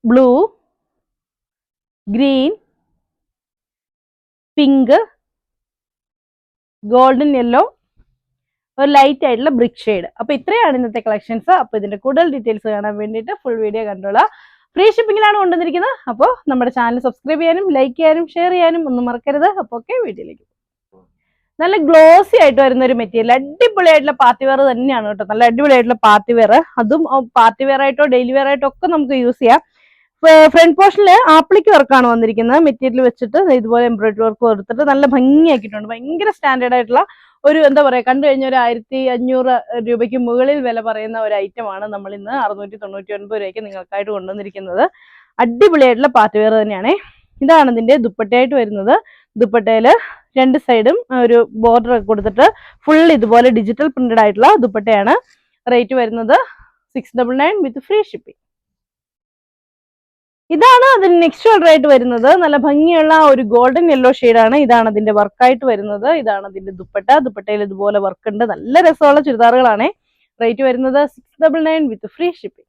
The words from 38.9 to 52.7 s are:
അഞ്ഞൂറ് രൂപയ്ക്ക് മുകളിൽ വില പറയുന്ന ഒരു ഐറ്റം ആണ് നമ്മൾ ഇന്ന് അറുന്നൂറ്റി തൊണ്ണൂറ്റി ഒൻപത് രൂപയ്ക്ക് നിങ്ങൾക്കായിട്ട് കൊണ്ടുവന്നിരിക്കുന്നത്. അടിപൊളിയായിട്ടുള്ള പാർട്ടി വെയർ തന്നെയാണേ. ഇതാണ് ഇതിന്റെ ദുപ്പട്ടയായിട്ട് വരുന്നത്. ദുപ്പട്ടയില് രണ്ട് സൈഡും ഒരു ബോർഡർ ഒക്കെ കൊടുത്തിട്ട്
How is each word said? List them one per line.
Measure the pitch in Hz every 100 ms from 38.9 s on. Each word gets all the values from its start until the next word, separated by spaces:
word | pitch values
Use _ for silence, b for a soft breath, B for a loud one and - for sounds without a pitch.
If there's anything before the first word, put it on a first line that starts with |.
| 262 262
അഞ്ഞൂറ് | 247 254 262 254 247 - 240 226
രൂപയ്ക്ക് | 233 233 254 240
മുകളിൽ | 240 262 294 247
വില | 226 220
പറയുന്ന | 214 220 226 220
ഒരു | 208
ഐറ്റം | 196 240 220
ആണ് | 190 208
നമ്മൾ | 202 196 202
ഇന്ന് | 202 269
അറുന്നൂറ്റി | 214 202 202 208
തൊണ്ണൂറ്റി | 202 196 190 202
ഒൻപത് | 202 214
രൂപയ്ക്ക് | 196 220 208
നിങ്ങൾക്കായിട്ട് | 196 180 196 202
കൊണ്ടുവന്നിരിക്കുന്നത്. | 202 185 202 202 190 190 180 349 b b b b -
അടിപൊളിയായിട്ടുള്ള | 233 240 415 320 262 233 277 247
പാർട്ടി | 214 214
വെയർ | 220 220
തന്നെയാണേ. | 214 196 220 403 b b b _
ഇതാണ് | 269 330 269
ഇതിന്റെ | 233 226 285 233
ദുപ്പട്ടയായിട്ട് | 185 214 240 254 269
വരുന്നത്. | 220 208 196 359 b b b 208
ദുപ്പട്ടയില് | 214 226 208 226 240 453 B B B 262
രണ്ട് | 262 277 -
സൈഡും | 233 220 392 - 254 240
ഒരു | 233 233 220 233
ബോർഡർ | 233 233 240
ഒക്കെ | 202
കൊടുത്തിട്ട് | 208 208 202 330 b b